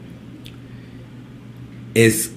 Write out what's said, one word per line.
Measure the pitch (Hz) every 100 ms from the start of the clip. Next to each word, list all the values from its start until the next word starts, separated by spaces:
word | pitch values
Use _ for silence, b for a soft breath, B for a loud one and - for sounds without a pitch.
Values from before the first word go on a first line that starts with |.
| - - - - - - B B B B B - - - - - - - -
es | 113 113 - -